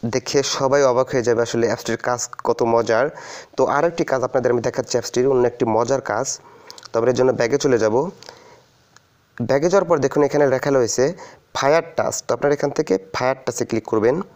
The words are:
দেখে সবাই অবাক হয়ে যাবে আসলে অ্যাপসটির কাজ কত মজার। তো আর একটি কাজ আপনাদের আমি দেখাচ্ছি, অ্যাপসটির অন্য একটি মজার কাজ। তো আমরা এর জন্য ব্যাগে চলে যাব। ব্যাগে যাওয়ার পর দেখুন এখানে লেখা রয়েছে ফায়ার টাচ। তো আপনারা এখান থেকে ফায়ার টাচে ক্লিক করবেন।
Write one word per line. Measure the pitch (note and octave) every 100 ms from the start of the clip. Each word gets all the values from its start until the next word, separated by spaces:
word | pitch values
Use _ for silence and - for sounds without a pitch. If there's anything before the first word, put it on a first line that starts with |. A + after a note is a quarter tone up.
| A#2
দেখে | B2+ - C#3+ C3+ -
সবাই | C3+ C#3 C#3
অবাক | A#2+ C3
হয়ে | C3+ A#2
যাবে | A2+ A#2
আসলে | A#2+ A2+
অ্যাপসটির | A2 - A2+ -
কাজ | B2 - - -
কত | A#2 A#2+
মজার। | A#2 A2+ A2+ C#3+ - - - - -
তো | C3 C#3+
আর | E3+
একটি | E3+ D#3+
কাজ | C3+ B2+
আপনাদের | C3+ A#2+
আমি | B2 A#2+
দেখাচ্ছি, | - A#2+ B2
অ্যাপসটির | - B2+ C3
অন্য | B2+ A#2+
একটি | - A#2 A2
মজার | A#2 C3+ -
কাজ। | G#2+ C#3 - - - - - -
তো | A#2
আমরা | A#2
এর | B2
জন্য | B2+ A#2
ব্যাগে | A#2 C#3 C#3+
চলে | A#2+
যাব। | A2 A2+ E3+ - - - - - _ _ _ _ _ _ _ - A#2+
ব্যাগে | C#3 E3
যাওয়ার | G3 F3
পর | E3 C3+
দেখুন | D#3 C#3+
এখানে | D3 C#3+
লেখা | C3 C#3+ C3+
রয়েছে | A2+ - C3+ F3+ - - _ -
ফায়ার | C3+ D#3+ E3 -
টাচ। | - - -
তো | B2
আপনারা | D3 C#3+
এখান | D3 C#3
থেকে | D#3 F#3 - -
ফায়ার | B2+ C3+ -
টাচে | A#2+ A#2
ক্লিক | A2 -
করবেন। | A2 A2 D#3 G3